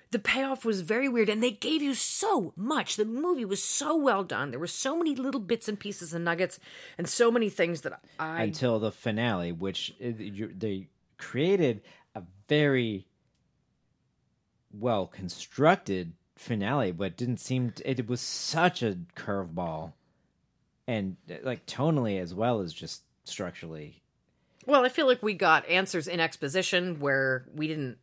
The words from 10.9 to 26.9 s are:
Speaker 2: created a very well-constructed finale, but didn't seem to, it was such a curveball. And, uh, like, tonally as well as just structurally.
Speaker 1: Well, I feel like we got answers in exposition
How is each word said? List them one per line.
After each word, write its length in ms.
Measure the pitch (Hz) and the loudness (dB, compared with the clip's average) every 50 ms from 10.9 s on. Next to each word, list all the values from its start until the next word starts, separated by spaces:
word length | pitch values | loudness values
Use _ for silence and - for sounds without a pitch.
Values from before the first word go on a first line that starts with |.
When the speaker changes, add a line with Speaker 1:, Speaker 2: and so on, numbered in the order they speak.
| _ _ _ _ _ - | _ _ _ _ _ -16
Speaker 2:
created 640 | - - - 120 151 180 202 190 165 131 113 101 - - - - _ _ - | -12 -6 -2 0 2 4 4 4 4 2 2 0 -6 -18 -20 -20 _ _ -14
a 80 | 107 87 90 - - - - | -14 -14 -16 -20 -8 -2 2
very 580 | 147 151 151 143 135 127 120 113 104 95 - _ _ _ _ _ _ _ _ _ _ _ _ _ _ _ _ _ _ _ _ _ _ _ _ _ _ _ _ _ _ _ _ _ | 4 4 4 4 4 2 2 0 -2 -4 -8 _ _ _ _ _ _ _ _ _ _ _ _ _ _ _ _ _ _ _ _ _ _ _ _ _ _ _ _ _ _ _ _ _
well-constructed 1400 | - 104 110 123 113 101 90 - - - 90 87 - - - - - - 139 160 190 196 - - 98 92 87 85 85 _ _ _ _ | -8 -2 0 0 2 2 0 -2 -6 -10 -10 -10 -10 -10 -14 -6 0 4 6 6 6 6 2 -2 -2 -2 -4 -6 -10 _ _ _ _
finale, 540 | - - - 120 104 98 107 139 147 117 92 | -12 -6 -4 -2 0 0 0 2 2 2 0
but 280 | 87 82 98 92 82 - | 0 -2 -4 -4 -4 -4
didn't 220 | 123 120 120 101 | -4 -4 -4 -4
seem 320 | - - 127 127 123 117 | -4 -2 -2 0 0 -2
to, 180 | - - - - | -4 -4 -4 -4
it 180 | 131 120 117 104 | -2 -2 -2 -4
was 140 | 123 117 | -4 -4
such 600 | - - - - - - - 165 175 180 175 - | -4 -6 -6 -6 -4 -2 0 2 2 2 2 2
a 140 | 120 110 95 87 87 - - | -2 -2 -2 -4 -8 -12 -14
curveball. 800 | - - - 101 98 92 85 80 90 87 82 80 78 80 82 - _ _ _ _ _ _ _ _ _ _ _ _ _ _ _ _ _ _ | -10 -6 -4 -4 -4 -4 -6 -6 -4 -4 -4 -4 -6 -8 -10 -14 _ _ _ _ _ _ _ _ _ _ _ _ _ _ _ _ _ _
And, 320 | - 117 107 98 95 90 - _ - | -4 -2 -2 -2 -4 -6 -8 _ -14
uh, 40 | 85 - | -12 -8
like, 240 | - 131 120 - - | -6 -6 -6 -6 -8
tonally 520 | - - - 135 165 160 143 120 110 98 92 | -8 -4 0 2 2 2 2 2 0 0 -2
as 140 | 90 85 | -4 -4
well 300 | 90 92 113 123 120 107 | -2 0 2 2 2 2
as 100 | 92 82 | -2 -4
just 300 | 78 - 82 80 - - _ _ _ _ - | -6 -10 -12 -12 -12 -14 _ _ _ _ -16
structurally. 760 | - - - 98 87 - - - 82 80 78 76 73 - _ _ _ _ _ _ _ _ _ _ _ _ _ - | -12 -8 -8 -8 -8 -8 -10 -12 -12 -12 -12 -14 -16 -18 _ _ _ _ _ _ _ _ _ _ _ _ _ 0
Speaker 1:
Well, 220 | - 294 269 247 | 4 6 6 6
I 20 | 254 | 6
feel 180 | 247 - 302 | 2 2 4
like 160 | 262 247 247 | 4 4 4
we 120 | - 214 202 | 2 -2 0
got 340 | 165 196 165 156 147 - - | 4 6 6 6 6 4 4
answers 400 | 175 185 196 185 - 175 147 180 | 2 2 2 2 0 -2 -2 -2
in 100 | 175 170 | 0 0
exposition 800 | 165 160 - - 156 139 139 185 180 - 196 180 180 185 | 0 0 -2 -2 -4 -2 0 0 0 2 2 2 2 0